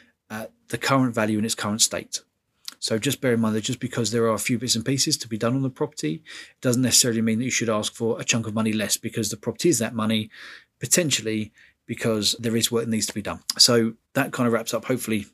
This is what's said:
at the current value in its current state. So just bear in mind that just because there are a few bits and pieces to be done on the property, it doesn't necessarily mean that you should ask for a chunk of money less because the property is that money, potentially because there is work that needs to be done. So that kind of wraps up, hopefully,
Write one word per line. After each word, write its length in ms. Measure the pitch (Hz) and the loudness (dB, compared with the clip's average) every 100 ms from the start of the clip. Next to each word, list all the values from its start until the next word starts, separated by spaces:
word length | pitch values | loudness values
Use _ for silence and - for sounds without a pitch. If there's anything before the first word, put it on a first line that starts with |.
| - _ - | -20 _ -14
at 240 | 110 113 - - | -12 -12 -16 -10
the 80 | 117 | -4
current 380 | - 135 127 | 2 2 2
value 240 | 113 110 107 | 2 0 0
in 80 | 110 | 0
its 80 | |
current 260 | - 107 107 | -2 -2 0
state. 400 | - 90 - - - _ _ _ - - | 0 0 -6 -10 -12 _ _ _ -20 -10
So 200 | - 113 | -4 -2
just 240 | 127 123 | 0 0
bear 100 | 131 | 0
in 80 | 117 | 2
mind 160 | 110 107 | 2 0
that 60 | |
just 180 | 101 123 | -2 -4
because 300 | 123 - 110 | -4 -4 -2
there 140 | 117 | 0
are 100 | 113 | 0
a 40 | 107 | 0
few 200 | - 123 | 0 -2
bits 180 | 123 110 | 0 -2
and 80 | |
pieces 320 | 113 135 160 143 | 0 0 0 -2
to 120 | 113 | -4
be 100 | 110 | -2
done 180 | 117 131 | 0 0
on 60 | |
the 80 | 135 | -2
property, 460 | - 147 - 151 160 | -2 -6 -4 -6 -6
it 440 | - - - _ | -10 -18 -18 _
doesn't 220 | 131 120 | 0 2
necessarily 400 | 123 - 127 113 | 4 4 4 2
mean 160 | 113 110 | 2 2
that 80 | 127 | 0
you 40 | |
should 200 | - 113 | -2 0
ask 240 | 107 101 | 0 -2
for 260 | - 113 117 | -2 -2 -2
a 40 | |
chunk 220 | - 147 113 | 0 -2 0
of 60 | |
money 220 | 110 110 | 0 0
less 240 | 107 101 - | 0 -2 -4
because 320 | 110 - 104 | -4 -4 -4
the 80 | 113 | -4
property 320 | - - 175 | -6 0 2
is 80 | 127 | 2
that 160 | 110 | 0
money, 340 | 117 107 110 107 - - - - _ | 0 0 0 -2 -10 -18 -20 -20 _
potentially 760 | 127 - 160 127 110 110 107 - - _ - | 0 2 2 0 0 -4 -4 -10 -20 _ -10
because 500 | 117 123 107 101 - | -4 0 2 0 -2
there 160 | 117 | 0
is 160 | 113 113 | 0 2
work 140 | 117 | 0
that 60 | 117 | 0
needs 160 | 110 104 | 0 -2
to 80 | |
be 80 | 107 | -4
done. 180 | 95 82 - - | -6 -8 -4 4
So 380 | - 120 113 - _ | 6 8 4 0 _
that 180 | - 160 | -2 -2
kind 160 | - 120 | 0 2
of 60 | |
wraps 220 | 113 113 | 2 0
up, 100 | 113 | -4
hopefully, 400 | - 127 113 107 98 | -2 -2 0 -2 -4